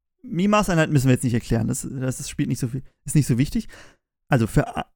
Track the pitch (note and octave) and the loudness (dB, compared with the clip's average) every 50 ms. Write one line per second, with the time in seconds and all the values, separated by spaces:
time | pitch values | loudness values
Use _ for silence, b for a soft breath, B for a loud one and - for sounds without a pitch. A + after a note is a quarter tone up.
0 | _ _ _ _ - B3 - D#3+ F3+ G#3 G#3 G#3 G3+ G3 F3+ D#3+ D#3 - D3+ C#3 | _ _ _ _ -14 -8 -4 0 2 2 4 2 2 2 2 2 2 2 2 2
1 | B2 C3+ B2+ A#2+ - B2+ A2 A#2+ - - A#2 A2+ A2+ - - - - - B2 C3 | 4 4 4 4 2 0 -2 -2 -2 -2 -2 0 0 -2 -4 -4 -6 -8 -8 -6
2 | C3 C3 B2+ - C3+ - - - D3 - C3 - - A#2+ B2 C3+ - - _ _ | -6 -6 -6 -6 -8 -10 -6 -6 -4 -4 -4 -4 -4 -6 -6 -8 -10 -14 _ _
3 | _ - - D#3 C3+ - D3 A#2 D#3 - - A#3 - B B B B B B B | _ 0 2 2 4 4 2 2 0 0 -2 -4 -6 B B B B B B B
4 | _ _ _ _ _ - - B2 A2+ G#2 - D3+ C#3 - - - - - _ | _ _ _ _ _ 0 2 2 2 2 2 0 0 0 -2 -8 -10 -10 _